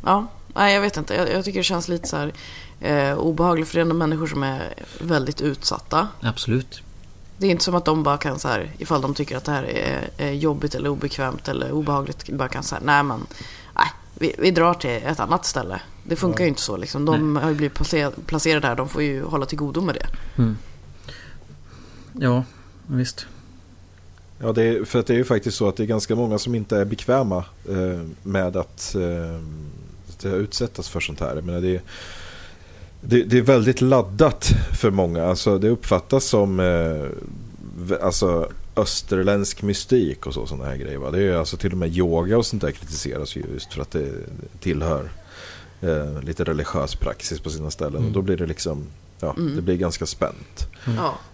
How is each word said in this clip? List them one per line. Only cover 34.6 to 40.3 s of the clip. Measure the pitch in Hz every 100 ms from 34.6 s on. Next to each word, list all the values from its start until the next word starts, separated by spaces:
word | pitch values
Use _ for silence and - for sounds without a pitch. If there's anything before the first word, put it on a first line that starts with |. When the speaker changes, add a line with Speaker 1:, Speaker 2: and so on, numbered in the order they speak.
| -
Speaker 3:
för | - 113
många. | 98 87 85
Alltså, | 85 92 - 98
det | 107
uppfattas | 117 - 92 - 135
som, | - 110 101 92
eh, | 92 87 82 78 69 - - - - - - -
v-, | 87 98
alltså, | 92 87 95 85 80 - - -
österländsk | 104 - - 95 95 101 98 -
mystik | 101 101 - 127 87 64
och | -